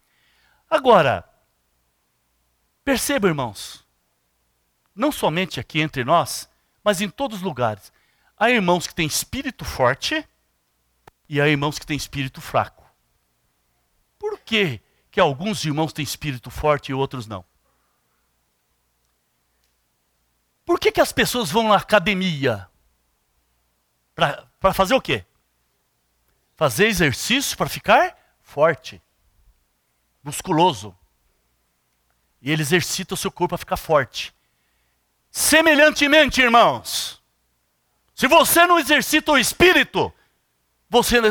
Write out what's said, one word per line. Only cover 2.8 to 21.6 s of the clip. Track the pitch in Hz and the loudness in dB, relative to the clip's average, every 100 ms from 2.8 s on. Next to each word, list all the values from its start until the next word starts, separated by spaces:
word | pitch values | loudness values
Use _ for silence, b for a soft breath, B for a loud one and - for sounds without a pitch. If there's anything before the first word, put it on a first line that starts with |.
perceba, | - 254 - 277 196 | -4 -2 -2 0 0
irmãos, | 151 123 98 - - _ _ _ _ _ _ _ _ _ _ _ | 0 -6 -10 -18 -20 _ _ _ _ _ _ _ _ _ _ _
não | - 285 | -4 -4
somente | - 190 156 185 - | -2 -2 -2 -4 -8
aqui | 117 160 | -8 -4
entre | 151 - | -4 -4
nós, | 120 170 151 - - _ _ _ | 0 0 0 -6 -14 _ _ _
mas | 208 190 | -2 -2
em | 202 | -4
todos | - 277 214 | -6 -8 -6
os | |
lugares, | 185 127 120 107 - _ _ _ _ - | -8 -4 -4 -4 -14 _ _ _ _ -2
há | 220 | 0
irmãos | 247 180 175 - | 2 2 0 -2
que | |
têm | - 156 | -6 -4
espírito | - - 240 277 - | -4 -8 -8 -10 -10
forte | 147 - 127 135 - 311 302 _ _ _ _ _ _ _ - _ - | -10 0 0 0 -4 -6 -8 _ _ _ _ _ _ _ -20 _ -8
e | 143 | 0
há | 147 | 2
irmãos | 147 147 143 | 2 -2 -6
que | - | -8
têm | 147 | -8
espírito | - 139 131 - | -8 -8 -8 -10
fraco. | - 135 101 _ _ _ _ _ _ _ _ _ _ _ _ _ _ _ | -6 -4 -4 _ _ _ _ _ _ _ _ _ _ _ _ _ _ _
Por | 415 415 | -10 -10
que | - 220 190 113 _ _ _ | -6 -2 -2 -4 _ _ _
que | - | 0
alguns | 175 135 196 208 | 0 0 -6 -6
irmãos | 156 147 160 | -4 -4 -4
têm | - | -4
espírito | 135 - 156 127 - | -10 -8 -8 -10 -10
forte | - 151 143 - | -6 -2 -2 -2
e | |
outros | 135 135 131 107 | -4 -4 -6 -12
não? | 101 92 _ _ _ _ _ _ _ _ _ _ _ _ _ _ _ _ _ _ _ _ _ _ _ _ _ _ _ _ _ _ _ | -14 -16 _ _ _ _ _ _ _ _ _ _ _ _ _ _ _ _ _ _ _ _ _ _ _ _ _ _ _ _ _ _ _
Por | - 349 | -4 -2
que | - | 0
que | - | 0
as | 208 | 0
pessoas | - 220 247 190 | 0 -2 -2 -2
vão | 190 | 0